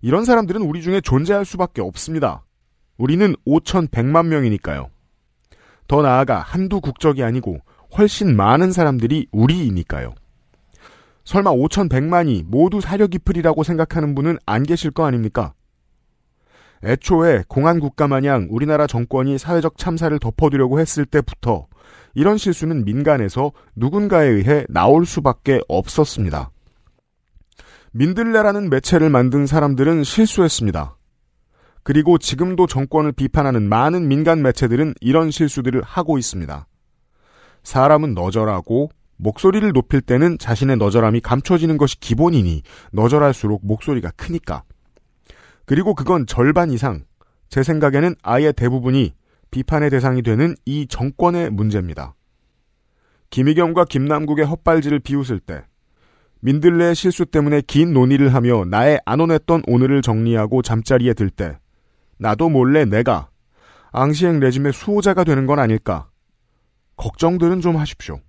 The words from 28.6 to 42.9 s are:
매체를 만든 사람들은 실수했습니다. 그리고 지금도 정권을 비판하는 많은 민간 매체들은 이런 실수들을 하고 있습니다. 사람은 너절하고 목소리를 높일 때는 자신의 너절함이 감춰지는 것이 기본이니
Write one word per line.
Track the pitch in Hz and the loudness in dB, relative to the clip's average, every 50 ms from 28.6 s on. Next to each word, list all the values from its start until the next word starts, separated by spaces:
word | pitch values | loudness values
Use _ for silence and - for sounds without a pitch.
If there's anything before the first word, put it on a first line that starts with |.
| 208 180 | -2 -2
매체를 | 139 131 - - 185 170 156 160 | -2 -2 -2 0 2 2 4 4
만든 | 143 127 123 131 123 143 143 | 4 4 2 2 2 0 0
사람들은 | 135 143 160 151 143 139 123 135 151 165 160 143 | 2 2 2 2 2 2 2 2 2 2 0 -2
실수했습니다. | 131 - - 226 214 - - 185 160 - - 120 104 87 80 73 67 - _ _ _ _ _ _ _ _ _ _ _ _ _ _ _ _ - _ | -2 2 2 2 2 2 2 0 0 0 -2 -4 -4 -4 -4 -8 -10 -14 _ _ _ _ _ _ _ _ _ _ _ _ _ _ _ _ -18 _
그리고 | - 143 151 156 160 175 160 | 0 2 2 4 6 4 4
지금도 | - - - 127 170 185 185 175 185 165 | 2 -2 -4 -4 -4 -4 2 0 0 0
정권을 | - 135 135 135 - 156 151 151 | 0 -4 -4 -2 -2 0 0 0
비판하는 | 135 - 135 127 - 156 143 139 127 117 107 101 | -2 -2 -4 -2 0 0 0 2 0 0 0 2
많은 | 104 113 127 151 170 180 170 143 | 2 2 2 2 0 0 0 0
민간 | 135 143 156 165 165 160 | 0 2 2 2 2 2
매체들은 | 143 131 117 - 143 120 113 127 151 156 131 _ | 2 0 0 0 0 0 0 0 0 -2 -4 _
이런 | - 117 135 160 165 156 | -2 2 2 2 2 0
실수들을 | 147 - 160 147 - 147 127 127 120 127 - | 0 0 -2 -2 -2 -2 -4 -2 -2 -4 -4
하고 | - - 180 175 147 160 135 | -4 -6 -6 -4 -2 -2 -2
있습니다. | 117 - - 95 85 69 71 73 73 _ _ _ _ _ _ _ _ _ _ _ _ _ _ _ _ _ _ _ | -4 -6 -8 -8 -10 -10 -10 -14 -16 _ _ _ _ _ _ _ _ _ _ _ _ _ _ _ _ _ _ _
사람은 | _ - - 135 131 143 151 151 156 151 113 | _ -6 0 2 4 4 4 4 2 0 -4
너절하고 | 87 87 92 95 110 110 107 104 92 87 - 117 123 147 156 - _ _ _ _ _ | -4 -4 -2 -2 -2 -2 -2 -2 -4 -4 -4 -2 -2 -2 -4 -8 _ _ _ _ _
목소리를 | 87 104 107 - - 190 190 214 214 208 | -4 -4 -4 2 2 2 2 2 0 2
높일 | 180 127 120 _ - 139 | 2 0 0 _ -2 -2
때는 | - - 123 123 151 175 170 - | 0 2 0 2 2 2 0 -2
자신의 | - - 117 104 131 135 135 117 | -4 -4 -4 -2 0 0 0 2
너절함이 | 101 101 95 117 113 110 110 117 | 0 2 2 2 2 2 0 0
감춰지는 | - - 123 123 - - 185 170 160 165 160 147 | 0 0 -2 -2 0 0 0 2 2 0 2 2
것이 | 147 135 - - | 0 0 -2 -6
기본이니 | - - 165 135 156 175 170 139 101 87 82 76 71 - - - - - | -6 -4 0 2 2 2 2 2 2 0 -2 -4 -8 -12 -20 -20 -20 -10